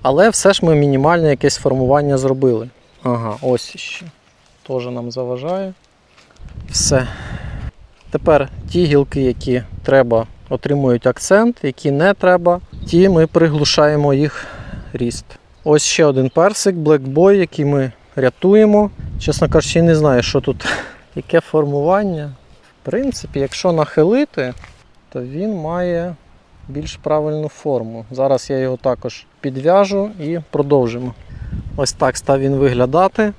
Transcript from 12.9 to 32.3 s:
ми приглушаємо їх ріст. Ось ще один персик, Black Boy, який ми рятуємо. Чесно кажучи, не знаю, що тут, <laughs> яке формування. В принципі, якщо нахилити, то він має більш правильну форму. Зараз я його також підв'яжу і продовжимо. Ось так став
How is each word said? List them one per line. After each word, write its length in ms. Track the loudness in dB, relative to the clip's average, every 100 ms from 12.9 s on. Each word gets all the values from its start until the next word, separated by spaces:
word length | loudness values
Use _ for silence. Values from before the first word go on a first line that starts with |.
| 4 4
ми 180 | 4 2
приглушаємо 840 | 4 2 2 0 2 4 4 2
їх 320 | 2 0 -4 -14 -16 -14 -14 -12
ріст. 320 | -6 -6 -6 -14 -20 _ _
Ось 200 | 0 2
ще 220 | 2 2 4
один 240 | 4 0
персик, 460 | 2 2 2 -2 0
Black 380 | 2 2 2
Boy, 200 | 4 4
який 320 | 4 0 -2 0
ми 260 | 0 -2 -8 _ -2
рятуємо. 720 | -2 0 4 6 6 4 2 -4 -12 -6
Чесно 300 | -4 0 2
кажучи, 320 | 2 2 2
не 140 | 4 4
знаю, 280 | 4 2
що 180 | 2 -2
тут, 240 | -2 -4 -6 -6 -10
<laughs> 240 | -20 _ -14
яке 260 | -2 -2
формування. 920 | 0 -2 0 -2 0 0 0 -4 -8 -14 _ -20 _ _
В 40 | -6
принципі, 540 | -4 -4 -6 -8 -4
якщо 320 | -4 -2 0
нахилити, 840 | 0 0 2 2 2 0 -4 -8 -8 -20 -20 _ _ _
то 120 | -12
він 340 | -10 -8 -6 -6
має 600 | -6 -4 -2 -4 -4 -10 _ -20 _ _ -12
більш 280 | -10 -10 -8
правильну 520 | -2 0 0 -4 -6
форму. 580 | -6 -2 -2 -2 -10 -12
Зараз 380 | -2 2 2 0
я 80 | -2
його 200 | -2 -2
також 480 | -2 -2 -6 -12 -20 _
підв'яжу 680 | -8 -2 2 4 2 0 -4 -6
і 200 | -6 -6 -4
продовжимо. 640 | -4 2 2 0 -4 -10 -12 -18 -14 -10 -10 -10 -4
Ось 180 | -4
так 240 | 0 -2 -2
став 220 | 0